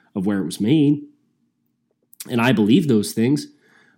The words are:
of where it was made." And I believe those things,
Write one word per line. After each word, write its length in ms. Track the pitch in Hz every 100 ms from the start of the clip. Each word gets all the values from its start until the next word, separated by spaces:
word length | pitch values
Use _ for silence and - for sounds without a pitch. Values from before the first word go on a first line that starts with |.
| _
of 120 | 104 95
where 140 | 98
it 60 | 85
was 140 | -
made." 460 | 104 156 143 147 - _ _ _ _ _ _ _ _ _ _ - -
And 120 | 120
I 100 | 120
believe 380 | 104 104 127 156
those 240 | 110 98
things, 340 | - 117 147 - _ _ _ _